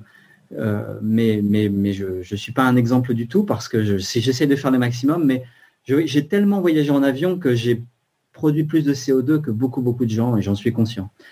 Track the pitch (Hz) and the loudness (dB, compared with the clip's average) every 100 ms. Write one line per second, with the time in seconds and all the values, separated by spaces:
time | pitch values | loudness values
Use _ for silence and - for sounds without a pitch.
0 | - _ _ _ - - 110 104 107 104 | -6 _ _ _ -16 -6 -4 -4 -6 -6
1 | 107 113 113 107 101 107 104 98 101 98 | 0 2 2 2 2 2 2 2 0 -2
2 | 95 92 90 101 - 135 131 123 117 127 | -6 -8 -8 -10 -6 0 2 4 2 0
3 | 123 113 117 196 202 113 - 113 104 98 | 0 -4 0 0 0 -4 -2 -2 0 -2
4 | 92 120 120 127 143 139 139 127 123 120 | -2 -2 0 0 2 2 2 2 0 0
5 | 135 170 139 127 - _ _ _ - 139 | 0 2 2 0 -4 _ _ _ -2 0
6 | 156 143 151 202 202 202 175 156 147 139 | 2 0 0 0 2 2 2 2 2 2
7 | 135 131 185 180 135 120 120 120 120 _ | 2 0 -2 0 0 0 0 -2 -4 _
8 | _ _ _ - 156 151 151 160 143 127 | _ _ _ -2 0 0 0 0 0 -2
9 | - 131 123 156 147 110 131 127 120 120 | 0 0 2 0 0 -2 -2 -2 -2 0
10 | 117 110 123 107 98 101 131 113 107 - | -2 0 0 0 0 -2 -2 0 -2 -2
11 | 95 _ - | -10 _ -20